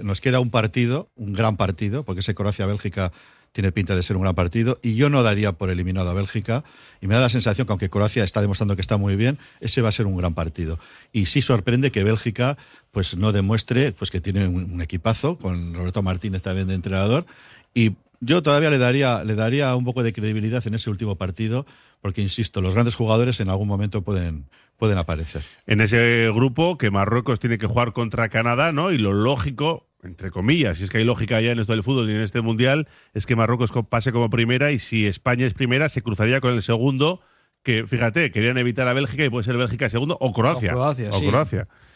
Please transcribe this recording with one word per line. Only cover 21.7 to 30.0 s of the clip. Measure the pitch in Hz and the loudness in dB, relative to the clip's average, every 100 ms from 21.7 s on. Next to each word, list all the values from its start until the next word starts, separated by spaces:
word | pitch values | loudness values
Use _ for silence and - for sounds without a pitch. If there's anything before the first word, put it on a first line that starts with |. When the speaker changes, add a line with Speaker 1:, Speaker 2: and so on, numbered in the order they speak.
| - _ _ | -14 _ _
Speaker 1:
porque, | 101 92 | -6 -2
insisto, | 95 - 110 101 | -2 -2 -4 -2
los | 92 | 0
grandes | 101 120 | 2 2
jugadores | - 110 110 123 120 | 2 2 4 2 0
en | 95 | -2
algún | 98 104 | 0 0
momento | 101 104 107 | -2 -2 -4
pueden, | 90 95 87 76 69 _ _ _ | -2 -2 -2 -6 -10 _ _ _
pueden | 113 95 | 0 0
aparecer. | 80 80 80 - - - - | 0 -4 -6 -8 -12 -12 0
Speaker 2:
En | 107 | 2
ese | 110 117 117 117 113 | 4 4 4 4 2
grupo | 107 131 123 170 170 | 4 2 2 0 0
que | 110 | 0
Marruecos | 98 98 117 120 113 | 2 2 0 0 -2
tiene | 120 113 | -2 -2
que | 110 | 0
jugar | 113 120 | 0 0
contra | 123 117 117 113 | -2 -4 -2 -2
Canadá, | 117 117 120 165 | 0 0 2 0
¿no? | 143 185 | 0 0
Y | 151 | 0
lo | 101 | 2
lógico, | 101 113 139 139 123 151 - - _ | 2 2 0 -2 -2 -2 -2 -8 _